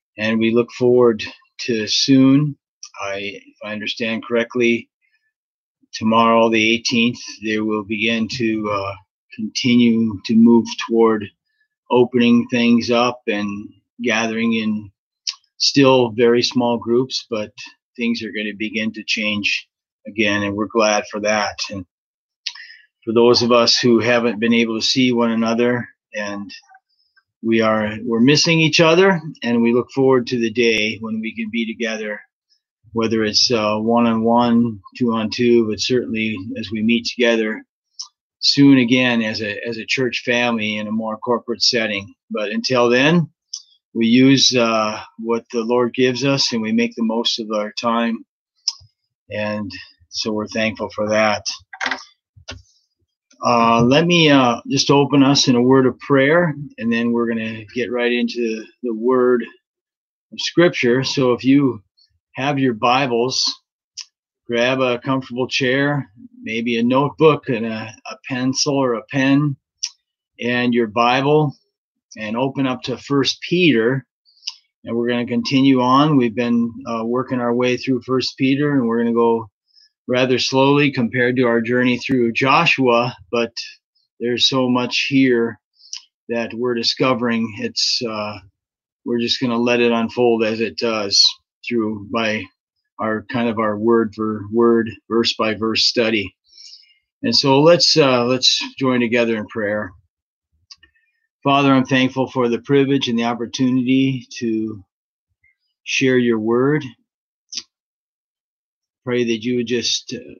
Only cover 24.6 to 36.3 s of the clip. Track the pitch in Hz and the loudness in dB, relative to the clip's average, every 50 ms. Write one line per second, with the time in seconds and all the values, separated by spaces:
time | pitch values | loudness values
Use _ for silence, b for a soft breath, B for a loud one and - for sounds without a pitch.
24.6 | 117 113 110 110 107 - - 135 127 123 120 117 120 117 113 113 113 113 117 117 | 2 0 -2 -4 -4 -2 0 0 2 2 2 0 0 0 0 -2 -2 0 0 0
25.6 | 120 120 123 120 113 - _ _ _ _ - 107 104 101 101 101 101 90 - - | 0 0 0 -2 -6 -10 _ _ _ _ -10 -10 -8 -8 -8 -10 -12 -14 -16 -20
26.6 | _ _ _ _ _ _ _ _ _ _ _ _ _ _ _ _ - 113 113 113 | _ _ _ _ _ _ _ _ _ _ _ _ _ _ _ _ -2 0 0 2
27.6 | 110 110 110 110 107 107 107 107 - 117 113 113 120 139 151 147 - 170 165 160 | 2 2 0 0 -2 -4 -6 -8 -6 -4 0 2 4 4 4 4 2 2 2 2
28.6 | 160 156 - - 165 160 170 180 190 196 190 160 151 160 - - - 120 120 117 | 2 2 4 4 4 6 6 6 4 4 2 0 -4 -10 -12 -8 -4 -2 0 2
29.6 | 117 117 120 123 117 - - 139 135 131 131 127 120 - 127 120 113 113 107 123 | 2 2 2 0 -2 -2 -2 0 2 4 2 2 0 -2 -4 -2 -2 -2 0 0
30.6 | 117 117 110 110 107 107 110 110 110 110 110 110 110 110 104 110 113 107 113 117 | 2 2 2 2 0 -2 -4 -6 -8 -8 -8 -8 -8 -8 -8 -10 -10 -6 -6 -6
31.6 | 113 113 107 110 113 110 110 107 107 104 104 104 - _ _ _ _ _ _ _ | -6 -6 -6 -8 -8 -6 -6 -8 -8 -10 -12 -12 -16 _ _ _ _ _ _ _
32.6 | _ _ _ _ _ _ - 113 113 113 113 110 107 107 104 - - - 123 110 | _ _ _ _ _ _ -4 -2 -2 0 0 0 0 0 0 0 0 2 0 0
33.6 | 107 107 107 107 110 113 117 120 120 117 113 113 113 113 117 120 120 117 117 117 | 0 0 -2 -2 0 0 2 2 2 2 2 0 2 2 2 4 4 4 4 2
34.6 | 120 117 107 95 - - - - 127 117 113 113 107 104 - - 120 120 120 117 | 2 0 -4 -8 -16 -18 -8 -4 -2 -2 -2 -2 -4 -4 -4 0 2 4 4 4
35.6 | 113 107 104 92 - - 127 123 - - 110 110 110 110 | 2 0 -4 -6 -4 -2 -2 -2 -2 -4 -4 -4 -4 -4